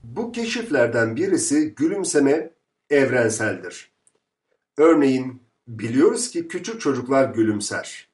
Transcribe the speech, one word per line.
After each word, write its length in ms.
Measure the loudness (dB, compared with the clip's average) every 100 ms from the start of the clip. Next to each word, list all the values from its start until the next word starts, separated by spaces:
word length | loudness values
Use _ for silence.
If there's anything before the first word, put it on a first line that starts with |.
Bu 280 | -12 -10 -8
keşiflerden 840 | -6 -6 -6 -2 0 2 2 -2 -2
birisi 580 | 0 0 2 0 0
gülümseme 760 | -2 -2 -2 0 2 4 2 -2 _ _ _ _
evrenseldir. 1000 | 2 4 2 0 0 -4 -4 -10 -16 -20 _ _ _ _ _ _ _ _ 4
Örneğin 680 | 4 6 4 2 -4 -12 _ _ -18
biliyoruz 600 | -10 -2 4 4 2 -4
ki 180 | -6 -8
küçük 320 | -8 -8 -4
çocuklar 540 | -4 -4 0 0 2
gülümser. 760 | 2 0 0 -4 -8 -10 -18 -20